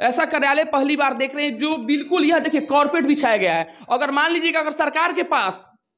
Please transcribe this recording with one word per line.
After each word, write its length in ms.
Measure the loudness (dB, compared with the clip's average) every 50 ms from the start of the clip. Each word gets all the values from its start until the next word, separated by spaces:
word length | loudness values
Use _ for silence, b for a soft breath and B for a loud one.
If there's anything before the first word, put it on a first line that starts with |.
ऐसा 240 | -2 0 0 0 0
कार्यालय 400 | 0 0 0 2 2 2 2 0
पहली 320 | 0 0 0 2 2 0
बार 180 | 2 0 0 0
देख 200 | -2 -4 -4 -4
रहे 100 | -4 -4
हैं 140 | -4 -2 -2
जो 180 | -2 -2 -2
बिल्कुल, 480 | -2 -2 -2 -2 -2 -2 0 0 2 2
यह 140 | 4 2 2
देखिए 220 | 2 0 -2 -2
कारपेट 440 | 0 2 2 2 2 2 0 0 2
बिछाया 320 | 2 2 2 2 2 2
गया 180 | 2 2 0 0
है। 140 | 0 -2 -6 B B B B
अगर 200 | -2 0 0 0
मान 220 | 0 0 0 2 0
लीजिएगा, 280 | 0 0 0 0 0
अगर 100 | -2 -2
सरकार 420 | -2 -2 -2 -2 0 0 0 0 0
के 100 | -2 -4
पास 500 | -2 0 0 0 -2 -4 -8 -12 -20 _ _ _ _ _